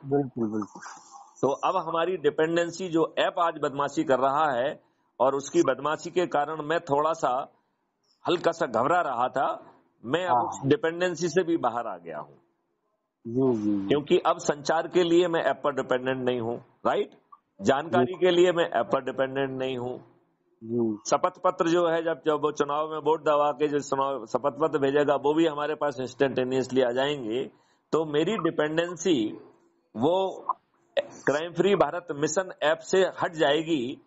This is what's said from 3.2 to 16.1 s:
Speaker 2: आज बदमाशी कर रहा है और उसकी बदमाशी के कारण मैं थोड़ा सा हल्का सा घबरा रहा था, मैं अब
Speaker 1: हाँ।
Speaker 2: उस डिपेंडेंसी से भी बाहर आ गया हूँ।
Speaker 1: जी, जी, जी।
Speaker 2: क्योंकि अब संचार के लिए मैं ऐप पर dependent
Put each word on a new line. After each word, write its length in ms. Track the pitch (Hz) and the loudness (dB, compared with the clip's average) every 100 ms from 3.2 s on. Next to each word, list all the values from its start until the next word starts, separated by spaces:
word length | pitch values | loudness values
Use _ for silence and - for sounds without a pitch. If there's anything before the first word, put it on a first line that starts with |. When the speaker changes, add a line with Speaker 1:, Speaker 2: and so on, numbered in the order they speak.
| 165 185 | -2 2
Speaker 2:
आज 160 | 170 156 | -2 0
बदमाशी 420 | 143 135 143 160 | -4 -2 -2 -2
कर 140 | 131 127 | 2 2
रहा 320 | 135 143 156 | 4 2 0
है 320 | 123 135 - _ _ _ _ | 0 -2 -4 _ _ _ _
और 140 | 127 | 0
उसकी 280 | 139 - 170 | 2 0 2
बदमाशी 480 | 156 127 147 156 175 | 2 0 -2 -4 -4
के 160 | 170 170 | -2 0
कारण 360 | 143 143 156 | -2 -2 -6
मैं 180 | 147 170 | -2 -4
थोड़ा 320 | 170 139 156 | 0 2 2
सा 400 | 160 147 123 143 _ _ _ _ _ _ _ - | 0 -2 -2 -6 _ _ _ _ _ _ _ -4
हल्का 240 | 170 165 | 0 0
सा 140 | 165 156 | -2 -2
घबरा 340 | 110 131 175 | 0 2 2
रहा 280 | 156 120 123 | 0 -2 -2
था, 360 | 131 151 - - _ _ _ | 0 -2 -4 -12 _ _ _
मैं 220 | 113 160 185 | -4 -2 2
अब 100 | 147 | 0
Speaker 1:
हाँ। 80 | |
Speaker 2:
उस 160 | 113 - 135 | 0 -4 2
डिपेंडेंसी 600 | 143 165 170 180 151 175 | 2 2 0 -2 0 -2
से 140 | 175 | 0
भी 140 | 165 165 | 0 0
बाहर 300 | 123 117 113 | 0 -2 -6
आ 100 | 90 | -10
गया 220 | 82 76 | -10 -12
हूँ। 160 | 73 69 _ _ _ _ _ _ _ _ 117 | -12 -20 _ _ _ _ _ _ _ _ -6
Speaker 1:
जी, 300 | 120 131 113 | 0 2 2
जी, 240 | 104 101 | 0 -2
जी। 80 | 98 | 0
Speaker 2:
क्योंकि 300 | 143 143 175 | -2 2 2
अब 200 | - 175 | 2 0
संचार 500 | 170 147 143 160 170 | -2 -2 0 -2 2
के 140 | 175 | 0
लिए 260 | 175 170 180 | 4 4 4
मैं 120 | 165 | 2
ऐप 200 | 135 135 | 0 0
पर 100 | 147 | -2
dependent 500 | 131 127 127 127 | -2 -2 0 0